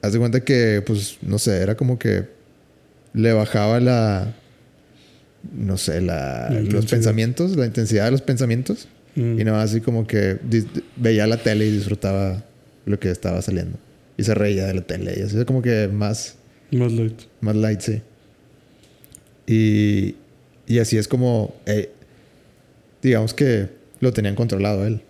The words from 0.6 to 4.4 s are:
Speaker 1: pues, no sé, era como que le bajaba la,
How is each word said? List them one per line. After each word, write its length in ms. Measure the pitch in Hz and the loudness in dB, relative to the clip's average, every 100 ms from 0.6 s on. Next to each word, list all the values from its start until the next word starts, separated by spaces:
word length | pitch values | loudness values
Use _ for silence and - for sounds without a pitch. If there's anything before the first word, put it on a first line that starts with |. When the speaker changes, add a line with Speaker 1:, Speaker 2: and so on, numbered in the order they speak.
| 113 104 | 4 2
Speaker 1:
pues, 340 | 98 107 98 - | 0 -2 -2 -8
no 160 | - 104 | -4 0
sé, 200 | - 95 | 0 0
era 180 | 95 110 | 0 0
como 220 | 127 123 | 0 0
que 260 | 117 95 95 - _ _ _ _ _ _ _ | 0 0 -2 -12 _ _ _ _ _ _ _
le 180 | 113 113 | 0 4
bajaba 460 | 113 107 110 104 117 | 4 2 2 2 2
la, 560 | 123 123 110 98 101 113 | 4 4 2 0 -2 -8